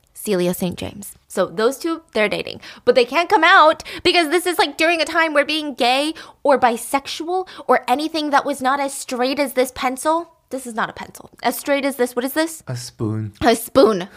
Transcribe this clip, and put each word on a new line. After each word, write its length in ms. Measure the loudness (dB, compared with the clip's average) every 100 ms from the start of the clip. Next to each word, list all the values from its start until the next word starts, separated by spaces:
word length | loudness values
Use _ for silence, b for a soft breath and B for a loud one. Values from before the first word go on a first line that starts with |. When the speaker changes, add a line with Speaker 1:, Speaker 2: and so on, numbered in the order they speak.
| _
Speaker 1:
Celia 400 | -12 -4 0 0
Saint 240 | -2 -4 -6
James. 360 | -12 -12 -18 -20 _
So 180 | -4 -4
those 320 | 0 -2 -2
two, 240 | -6 -6 -6
they're 160 | -2 -2
dating. 320 | -2 -8 -12 B B
But 100 | 2
they 120 | 4 4
can't 240 | 0 2
come 120 | 4
out 420 | 8 8 8 4 -4 -4
because 240 | 2 2 2
this 160 | 0
is, 140 | 0 0
like, 180 | 0 0
during 240 | 0 2
a 60 | 0
time 260 | 0 2
where 140 | 2 0
being 260 | -2 -4
gay 400 | -2 2 2 0 -4 B B
or 180 | 0 4
bisexual 880 | 2 0 -4 -6 -4 -10 -6 -6 -6 B B
or 180 | 0 0
anything 400 | -2 -2 -4 0
that 120 | 0
was 160 | 0 -2
not 200 | -2 -2
as 120 | -4
straight 460 | -8 -8 -4 -2 -2
as 160 | -2
this 180 | 0 -2
pencil, 600 | -2 -4 -2 -2 -2 -4 _ _
this 160 | -12
is 100 | -8
not 140 | -6 -6
a 40 |
pencil. 360 | -8 -16 -18 -20 -4
As 160 | -4 -2
straight 260 | -2 0
as 120 | 0 -2
this, 180 | -2
what 100 | -2
is 100 | -4
this? 280 | -2 -4 -6 -12
Speaker 2:
A 80 | -10
spoon. 560 | -10 -6 -4 -4 -6 0
Speaker 1:
A 160 | 2 2
spoon. 520 | 2 4 4 4 -4